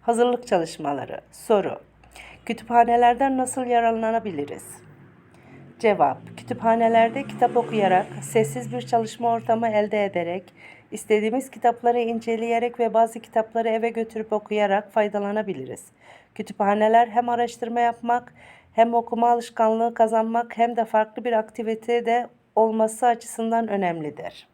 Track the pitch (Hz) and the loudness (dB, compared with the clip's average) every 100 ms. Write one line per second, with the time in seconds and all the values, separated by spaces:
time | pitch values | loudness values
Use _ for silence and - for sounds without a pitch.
0 | - 233 247 240 - 185 165 - 151 143 | 0 2 2 2 0 0 0 -6 -6 -6
1 | 123 - _ - - 208 165 - _ _ | -8 -14 _ -20 0 2 2 -8 _ _
2 | _ - - - - 226 - 233 233 240 | _ -20 -20 -16 -8 -8 2 4 4 6
3 | 240 240 269 262 254 269 247 233 233 226 | 4 4 0 0 -2 -4 0 2 2 0
4 | 220 226 214 156 143 - - - - - | -2 -2 -4 -8 -8 -10 -16 -20 -20 -20
5 | - _ _ - - - - - 226 185 | -20 _ _ -20 -20 -20 -20 0 0 4
6 | 139 - - - - 240 226 226 226 226 | 2 0 -12 -20 -10 -2 0 2 4 4
7 | 226 247 - - 240 233 233 220 190 185 | 2 0 -10 0 2 2 0 0 2 2
8 | 208 - - 233 220 254 233 247 240 233 | 0 -10 -2 0 0 -4 -8 -10 -2 -2
9 | 220 - 233 233 226 226 226 208 208 214 | -2 -4 -2 -2 0 0 2 0 0 0
10 | 202 180 170 180 - _ - - _ 208 | -2 -2 -4 -6 -10 _ -20 -20 _ -14
11 | - 214 220 247 262 226 240 240 240 240 | 0 2 2 -2 -6 0 0 2 0 0
12 | 233 226 226 226 233 233 240 240 226 220 | 0 -4 -4 -4 0 -2 -2 -2 0 2
13 | 226 226 - 233 220 226 226 220 233 226 | 2 0 -4 -4 -2 -2 -2 -2 -2 -4
14 | 226 220 220 214 214 214 208 196 208 226 | -6 -8 -4 -6 -2 -2 2 0 0 -2
15 | 208 208 202 214 196 151 127 - - _ | 0 -2 -4 -4 -4 -8 -10 -14 -18 _
16 | - - _ - - - 202 208 214 226 | -20 -20 _ -14 -12 -2 0 2 4 4
17 | 233 214 240 240 233 233 233 240 240 233 | 4 0 0 -2 -2 -4 -6 0 0 -2
18 | 233 240 240 - - - _ - 233 233 | -2 -2 -4 -20 -20 -20 _ 2 4 2
19 | 233 226 233 240 233 - 220 226 233 233 | -2 0 2 2 -2 0 2 2 0 2
20 | 226 226 220 233 240 220 233 233 226 214 | 2 2 0 -2 -4 -2 0 0 0 0
21 | 220 240 233 226 220 - 220 220 233 240 | 0 -4 -2 -2 -2 -6 -6 -6 -2 -2
22 | 233 240 240 _ _ - 220 220 220 220 | 0 -2 -2 _ _ 0 2 2 0 2
23 | 247 233 - - 226 226 226 202 180 165 | 0 0 -6 -6 -2 -2 -2 -2 -2 -4
24 | 151 - - - _ | -8 -10 -14 -16 _